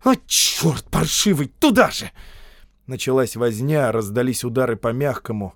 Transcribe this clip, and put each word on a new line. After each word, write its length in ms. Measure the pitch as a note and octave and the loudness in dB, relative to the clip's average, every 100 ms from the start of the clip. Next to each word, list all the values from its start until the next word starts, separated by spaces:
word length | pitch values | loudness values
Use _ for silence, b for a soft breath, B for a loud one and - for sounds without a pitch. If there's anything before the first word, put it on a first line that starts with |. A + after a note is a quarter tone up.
О, 120 | - E3 - | 2 2 0
чёрт 580 | - - - E3 C3+ - | 0 0 0 0 -2 -4
паршивый, 580 | - D#3 - - E3+ C#3 | -2 -2 0 2 2 -2
туда 440 | _ D#4 A#3 A#3 | _ 2 6 4
же! 200 | - - - b b b b b _ - | 2 -12 -14 b b b b b _ -14
Началась 480 | G2 - C3 B2 A2 | -8 -2 0 0 0
возня, 560 | A#2+ A2 C3+ D3+ C3 | -2 0 0 0 2
раздались 520 | A2 G#2 G#2+ B2+ A#2 | 0 -2 -2 -2 -2
удары 320 | B2 A#2 B2+ A2+ | -4 -2 0 0
по 160 | A#2 | -2
мягкому. 640 | A#2 C#3+ B2 - A2 G2 | -2 -2 -4 -6 -6 -6